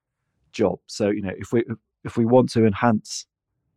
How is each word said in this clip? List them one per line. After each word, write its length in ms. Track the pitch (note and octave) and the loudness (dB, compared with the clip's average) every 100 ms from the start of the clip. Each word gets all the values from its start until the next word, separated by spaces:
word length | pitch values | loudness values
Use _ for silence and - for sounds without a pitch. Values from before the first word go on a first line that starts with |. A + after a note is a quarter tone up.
| _ _ _ _ _ | _ _ _ _ _
jobs?" 300 | - G2+ F2 - | -2 -2 -2 -12
So, 220 | - G#2+ | -4 -2
you 120 | G#2 | -2
know, 100 | F#2+ F#2 | -6 -10
if 160 | G#2 | -4
we, 100 | A#2+ - A#2 _ _ | -2 -2 -8 _ _
if 140 | - - | -10 -2
we 80 | |
want 260 | A#2 B2 A2 | 4 4 4
to 140 | A#2+ A2 | 2 2
enhance 600 | G2 A#2+ A2 - - - _ _ _ _ | 2 0 0 -4 -16 -16 _ _ _ _